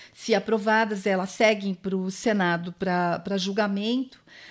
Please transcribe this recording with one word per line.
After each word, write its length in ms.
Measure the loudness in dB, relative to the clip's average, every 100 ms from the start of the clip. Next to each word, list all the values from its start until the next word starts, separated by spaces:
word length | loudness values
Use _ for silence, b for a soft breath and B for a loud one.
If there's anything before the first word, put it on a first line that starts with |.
| B
se 200 | -8 0
aprovadas, 720 | 0 2 0 2 2 2 0 0
elas 260 | 0 0
seguem 420 | 2 4 4 0
pro 360 | -4 -4 -2 -4
Senado 640 | -2 0 2 2 0 -4
pra, 480 | -6 -2 0 0 -2
pra 180 | -4 -4
julgamento. 800 | -2 0 0 0 -2 -2 -4 -10 _ B B